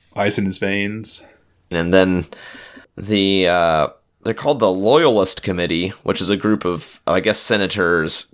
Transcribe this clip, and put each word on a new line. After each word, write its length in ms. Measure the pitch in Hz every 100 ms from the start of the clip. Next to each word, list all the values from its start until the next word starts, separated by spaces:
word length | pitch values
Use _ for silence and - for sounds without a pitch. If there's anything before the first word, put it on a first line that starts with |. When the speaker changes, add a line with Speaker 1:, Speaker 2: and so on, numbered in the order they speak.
| _
Speaker 1:
ice 240 | - 101 104
in 60 |
his 140 | 98 95
veins. 680 | 98 101 101 107 107 - - _ _ _ -
Speaker 2:
And 200 | 87 85
then 340 | 92 92 90 85 - - - - - - -
the, 520 | 98 104 98 98 90
uh, 400 | 87 82 80 71 - _ _
they're 120 | -
called 260 | 110 143 143
the 100 | 107
Loyalist 720 | 92 101 147 156 110 92 -
Committee, 460 | - 90 87 82 92 -
which 160 | - 98
is 100 | 92
a 60 | 101
group 280 | 107 107
of, 360 | 90 85 - - -
I 100 | 90
guess, 220 | 101 104
senators 920 | - 107 95 104 87 85 80 - -